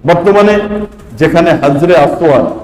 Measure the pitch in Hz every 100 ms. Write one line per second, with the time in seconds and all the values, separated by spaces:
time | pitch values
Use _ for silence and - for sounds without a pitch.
0 | 151 175 190 202 208 208 208 214 - -
1 | - 113 160 165 170 156 143 139 175 170
2 | 165 - 165 127 - -